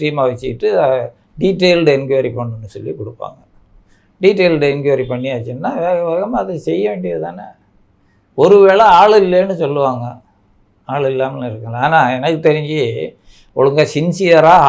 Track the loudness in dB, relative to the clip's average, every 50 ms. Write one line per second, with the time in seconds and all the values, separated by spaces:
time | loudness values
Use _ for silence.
0 | -6 -4 -2 -2 -2 -2 -4 -4 -8 -10 -8 -4 -4 -2 0 2 2 2 0 -2
1 | -4 -6 -12 _ _ _ _ -4 -2 -2 0 0 0 2 2 2 2 2 2 0
2 | 0 -2 -2 -2 -2 -2 -6 -6 -8 -8 -10 -12 -14 -16 -16 -14 -12 -12 -12 -12
3 | -12 -14 -14 -14 -16 -16 -16 _ _ _ _ _ _ _ _ _ _ _ _ _
4 | _ _ _ _ 0 2 2 2 2 2 2 2 0 0 -2 -2 -2 -2 0 0
5 | -2 -4 -6 -6 -6 -6 -6 -6 -8 -10 -10 -8 -8 -6 -6 -4 -4 -2 -2 -2
6 | -2 -2 -4 -4 -4 -4 -4 -6 -6 -6 -8 -8 -6 -4 -4 -2 -2 -4 -4 -6
7 | -8 -8 -6 -6 -8 -10 -12 -14 -18 -20 -20 _ _ _ _ _ _ _ _ _
8 | _ _ _ _ _ _ _ 0 4 6 6 6 8 6 6 6 6 6 6 6
9 | 6 6 6 4 4 4 2 2 2 0 -2 -4 -4 -2 -2 0 0 -2 -2 -4
10 | -8 -10 -12 -16 _ _ _ _ _ _ _ _ _ _ _ _ _ -10 -6 -4
11 | -4 -2 -2 -2 -4 -4 -6 -8 -10 -10 -10 -10 -12 -10 -6 -4 -2 0 2 2
12 | 2 2 0 -2 -2 -2 -4 0 0 0 0 0 -2 -4 -4 -2 -2 -2 -4 -6
13 | -8 -10 -12 _ _ -20 -20 _ _ _ _ -6 -4 -2 -2 0 -2 -2 -2 -4
14 | -4 -4 -4 -2 2 4 4 6 6 6 6 6 6